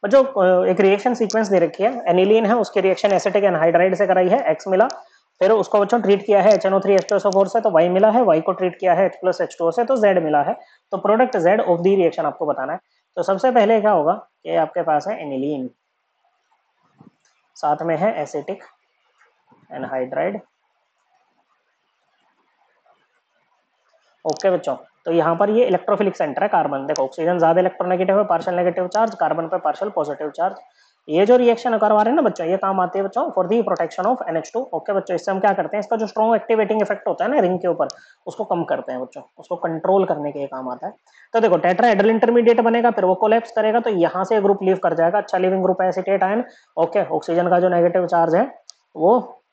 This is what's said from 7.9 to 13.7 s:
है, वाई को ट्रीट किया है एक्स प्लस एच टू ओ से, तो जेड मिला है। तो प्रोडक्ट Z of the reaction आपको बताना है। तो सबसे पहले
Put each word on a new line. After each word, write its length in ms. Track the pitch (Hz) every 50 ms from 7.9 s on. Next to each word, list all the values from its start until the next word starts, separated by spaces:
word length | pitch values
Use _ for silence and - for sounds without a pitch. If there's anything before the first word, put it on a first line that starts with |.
| 180 190 196 220
है, 120 | 214 240 254
वाई 180 | 202 160 156
को 120 | 160 - 185
ट्रीट 260 | 180 185 180 175 -
किया 160 | - 185 175
है 120 | 170 196
एक्स 100 | 180 -
प्लस 240 | - - 180 170 -
एच 160 | 175 - - _
टू 60 | 170
ओ 60 | 165
से, 140 | 170 - 233
तो 120 | 226 269
जेड 280 | 247 214 202 190 180 165
मिला 180 | 156 151 147 139
है। 140 | 160 220 - - _ _ _ _ _
तो 60 | -
प्रोडक्ट 400 | 143 - 196 208 226 247 233 240
Z 260 | 208 160 170 202 220 -
of 140 | 185 175
the 200 | 170 175 190 196
reaction 280 | 196 190 160 151 - 160
आपको 220 | 147 139 - 170
बताना 260 | 147 139 - 131 135 160
है। 60 | 190 _ _ _ _ _ _ _
तो 60 | - 170
सबसे 280 | - 196 190 - 262
पहले 300 | 247 240 208 208